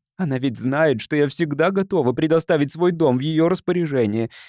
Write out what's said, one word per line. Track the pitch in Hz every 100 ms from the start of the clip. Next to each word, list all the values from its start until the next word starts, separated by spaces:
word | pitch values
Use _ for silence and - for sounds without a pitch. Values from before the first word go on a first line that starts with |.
| _ -
Она | 180 131
ведь | 135 107
знает, | 123 143 160 117
что | - 151
я | 143
всегда | - 160 143 170
готова | 196 190 185 123
предоставить | 120 156 165 - 160 143
свой | 160 175
дом | 165 156 127
в |
ее | 147 156 170
распоряжение. | 185 - 180 165 135 107 110 113 -